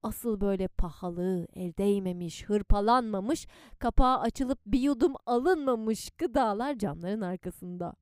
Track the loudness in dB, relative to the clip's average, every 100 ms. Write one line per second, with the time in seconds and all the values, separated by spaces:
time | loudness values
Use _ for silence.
0 | -6 -6 -4 0 0 0 -2 0 -2 0
1 | -8 -4 -2 -2 -4 -8 -8 0 2 2
2 | 0 -4 -8 -10 -2 -2 4 4 6 4
3 | 2 -4 -2 -4 -4 -20 -20 -6 0 4
4 | 6 4 0 -2 -4 -4 0 2 2 4
5 | 2 0 -2 0 2 2 2 0 0 -4
6 | -6 _ -2 0 0 0 -4 -2 -4 -4
7 | -6 -4 -4 -6 -10 -12 -12 -10 -10 -12